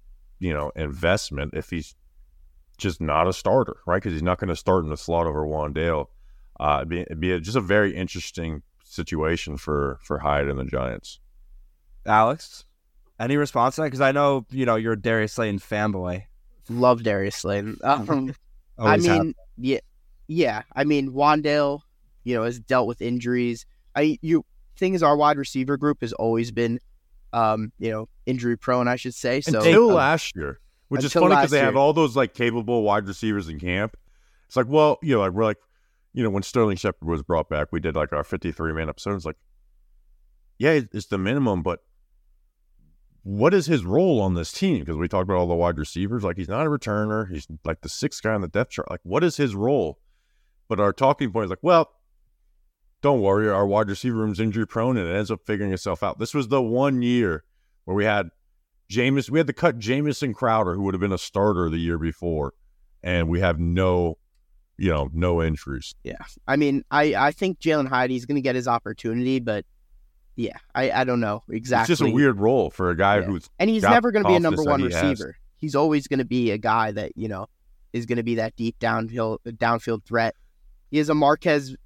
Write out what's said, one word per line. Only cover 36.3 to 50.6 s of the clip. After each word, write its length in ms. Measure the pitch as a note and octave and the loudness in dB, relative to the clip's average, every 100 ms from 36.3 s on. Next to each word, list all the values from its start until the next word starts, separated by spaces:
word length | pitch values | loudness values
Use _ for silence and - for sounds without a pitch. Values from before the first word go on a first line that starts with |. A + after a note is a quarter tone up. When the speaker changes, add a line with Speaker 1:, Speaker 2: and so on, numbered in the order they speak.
| G2 | -2
Speaker 1:
Sterling 340 | - B2 G#2+ F#2 | -2 2 2 0
Shepard 300 | G2+ - D#2 | -4 -4 -4
was 160 | D#2+ | -4
brought 260 | C#2+ E2 - | 0 -2 0
back, 200 | D2+ D2+ | -4 -2
we 80 | E2 | -4
did, 160 | D#2+ D#2 | -2 -2
like, 180 | D2 | -2
our 100 | D2 | -4
fifty-three 480 | D2+ F2+ E2+ - D#2+ | -4 -6 -6 -6 -6
man 140 | D#2+ D#2 | -4 -6
episode. 280 | - G2 G2 | -8 -6 -6
It's 100 | D#2+ | -8
like, 120 | - _ _ _ _ _ _ _ _ _ _ _ - | -12 _ _ _ _ _ _ _ _ _ _ _ -2
yeah, 120 | C#3 | 2
it-, 160 | D#3 A#2 | 2 0
it's 140 | G#2 - | -8 -6
the 100 | G2 | -2
minimum, 460 | F#2+ C#3+ B2 F2+ | 0 0 2 0
but 160 | F#2 E2 _ _ _ _ _ _ _ _ _ _ _ _ _ _ | -2 -6 _ _ _ _ _ _ _ _ _ _ _ _ _ _
what 300 | G2+ G2+ D3 | -8 2 4
is 120 | F#3+ D3+ | 4 2
his 180 | D3 F2 | 0 2
role 360 | C3 F#3 B2 | 2 2 2
on 120 | F#2+ | 2
this 180 | F2 D#2 | -2 -4
team? 340 | - F#3+ A#2+ C#2+ | -2 -2 0 -4
'Cause 120 | D2+ | -4
we 100 | F2 | -2
talked 160 | G2 | -2
about 140 | F#2 F2+ | 0 0
all 100 | F2 | 0
the 80 | E2+ | 0
wide 220 | F2 D#2 | 0 -2
receivers. 440 | D2+ E2+ G2+ A#2 | -6 -6 -4 -4
Like, 140 | G2 F2+ | -4 -6
he's 120 | E2+ | -6
not 180 | A2+ D#3 | -4 -2
a 20 | |
returner. 600 | D3 A2 G#2 G#2+ A2 G2 | -2 -2 -2 -2 -4 -4
He's, 160 | D#2 - D#2 | -10 -12 -10
like, 180 | E2 D#2+ | -8 -6
the 80 | - | -8
sixth 320 | - D3 - | -6 -8 -4
guy 120 | A2 | -4
on 80 | G#2+ | -2
the 60 | E2+ | -2
depth 240 | G2+ - | -4 -4
chart. 200 | - - | -6 -8
Like, 80 | F2 | -10
what 200 | E2+ B2 | -4 -2
is 140 | E3+ D3+ | 0 0
his 180 | C3+ G2 | -2 -2
role? 440 | A#2 C#3 D#2+ - _ _ _ _ _ _ | 0 0 -2 -6 _ _ _ _ _ _